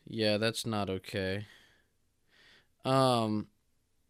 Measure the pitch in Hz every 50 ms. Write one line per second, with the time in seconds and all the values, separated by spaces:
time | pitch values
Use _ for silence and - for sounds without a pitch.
0 | _ - - 110 107 104 104 104 110 113 113 - - 120 110 104 101 92 95 95
1 | - - - 104 95 95 95 101 107 - - - - _ _ _ _ _ _ _
2 | _ _ _ _ _ _ _ _ - - - - _ _ _ _ - 131 131 135
3 | 131 131 123 117 113 110 107 104 104 - _ _ _ _ _ _ _ _ _ _
4 | _ _